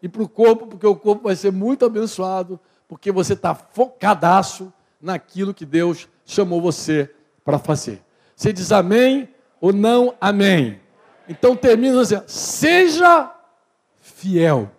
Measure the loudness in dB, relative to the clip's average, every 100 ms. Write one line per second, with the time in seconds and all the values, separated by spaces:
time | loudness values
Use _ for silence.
0 | -12 -8 -10 2 4 4 -2 -2 0 0
1 | 0 -2 -2 -2 -2 -2 -4 0 0 -2
2 | -6 -6 -6 -6 -8 -14 _ _ _ -12
3 | -6 -4 -2 -2 -4 -6 _ -4 -4 _
4 | -2 2 4 2 2 -10 -18 _ _ _
5 | -10 -10 _ -8 -8 -8 -4 -2 0 -4
6 | -10 _ _ -2 -2 0 -2 -4 -2 -2
7 | -2 _ _ _ -4 -4 -2 -4 -4 -14
8 | _ _ _ _ -4 -4 0 2 2 2
9 | 2 0 -6 _ _ _ -2 0 2 2
10 | 0 -2 -2 2 2 2 0 -6 _ _
11 | _ _ -20 0 0 2 2 2 2 2
12 | 0 -2 -6 -14 -10 -2 2 4 2 4
13 | 4 4 2 -14 _ _ _ _ _ _
14 | _ _ -2 2 2 2 -4